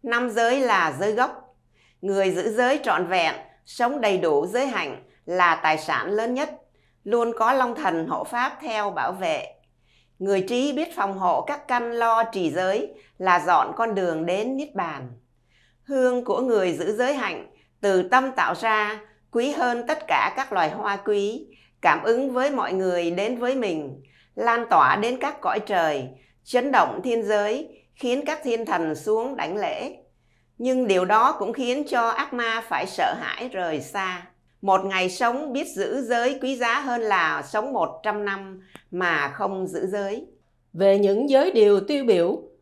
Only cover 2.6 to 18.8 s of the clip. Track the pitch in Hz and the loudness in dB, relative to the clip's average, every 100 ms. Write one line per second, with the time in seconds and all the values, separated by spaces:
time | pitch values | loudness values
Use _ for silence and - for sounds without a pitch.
2.6 | 247 285 233 165 175 185 160 - - _ | 2 2 2 0 2 2 0 -2 -12 _
3.6 | _ - 240 294 214 185 170 143 170 226 | _ -2 -2 2 0 2 2 2 2 -2
4.6 | 277 214 156 113 - _ - 180 175 160 | -2 -2 -6 -10 -18 _ -6 2 4 4
5.6 | 156 156 156 135 143 208 233 247 - - | 2 0 0 -2 -2 -2 -2 -2 -4 -8
6.6 | _ _ _ _ 196 233 233 226 226 269 | _ _ _ _ -2 0 0 2 2 4
7.6 | 247 240 285 165 165 156 - 240 262 - | 0 0 -2 -2 -2 -4 -4 -4 -4 -4
8.6 | 285 220 208 170 120 190 180 147 - - | -6 -4 -4 -2 -4 -2 -2 -4 -6 -18
9.6 | _ _ _ _ _ _ 190 196 190 247 | _ _ _ _ _ _ 0 0 2 0
10.6 | 285 277 339 - 196 190 185 165 - 285 | 0 -2 -4 -2 -4 0 0 0 -2 -8
11.6 | - 247 240 233 233 226 226 190 165 151 | -2 -2 -2 0 2 2 0 -2 -2 0
12.6 | 185 208 - - - _ 185 175 156 165 | 0 0 -4 -10 -20 _ 2 4 4 2
13.6 | 120 165 226 196 180 160 170 190 233 269 | 2 -2 -2 0 -2 -2 -2 -2 -2 -6
14.6 | 294 196 170 143 127 117 _ _ _ _ | -6 -6 -6 -8 -14 -18 _ _ _ _
15.6 | _ _ - 269 254 247 247 202 254 220 | _ _ -4 2 2 2 -2 -2 2 2
16.6 | 185 151 165 214 247 285 208 156 - _ | 2 0 -2 0 0 0 -4 -6 -14 _
17.6 | _ _ 202 185 185 247 269 254 147 180 | _ _ 2 2 4 4 4 0 0 0
18.6 | 226 214 | 0 0